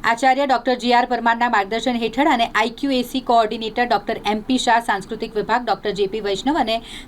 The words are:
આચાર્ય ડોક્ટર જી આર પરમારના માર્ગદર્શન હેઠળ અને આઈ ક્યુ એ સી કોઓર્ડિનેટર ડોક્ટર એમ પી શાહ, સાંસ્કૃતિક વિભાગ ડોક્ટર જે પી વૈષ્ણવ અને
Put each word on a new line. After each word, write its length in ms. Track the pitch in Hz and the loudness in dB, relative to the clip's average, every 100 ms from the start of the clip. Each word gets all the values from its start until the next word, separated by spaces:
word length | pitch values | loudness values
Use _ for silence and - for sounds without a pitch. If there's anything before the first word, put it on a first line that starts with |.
આચાર્ય 420 | 214 233 269 262 285 | 0 2 2 2 2
ડોક્ટર 280 | 240 254 | 2 2
જી 180 | 247 240 | 0 2
આર 140 | 240 247 | 2 2
પરમારના 420 | 240 233 233 240 | 0 0 2 2
માર્ગદર્શન 480 | 220 196 226 254 240 | 2 0 -2 -2 -2
હેઠળ 320 | 226 233 311 | -2 2 2
અને 180 | 247 233 | 2 0
આઈ 240 | 208 233 | 0 -2
ક્યુ 200 | 226 277 | -2 -2
એ 120 | 254 | 0
સી 180 | 240 262 | 0 -4
કોઓર્ડિનેટર 640 | 262 233 220 233 220 214 247 | 2 4 4 -2 -4 -2 0
ડોક્ટર 340 | 208 - 226 208 | 0 -2 -4 -2
એમ 140 | 214 | -2
પી 180 | 214 254 | 0 0
શાહ, 220 | 247 226 | 4 2
સાંસ્કૃતિક 560 | 233 202 180 220 226 214 | 2 -4 -4 -8 -4 -4
વિભાગ 280 | 196 233 | 0 -2
ડોક્ટર 260 | 233 196 208 | 0 -2 -2
જે 160 | 202 196 | -2 -2
પી 140 | 220 | -2
વૈષ્ણવ 340 | 202 190 262 | -4 -2 0
અને 280 | 311 226 226 - - | 0 0 -2 -6 -16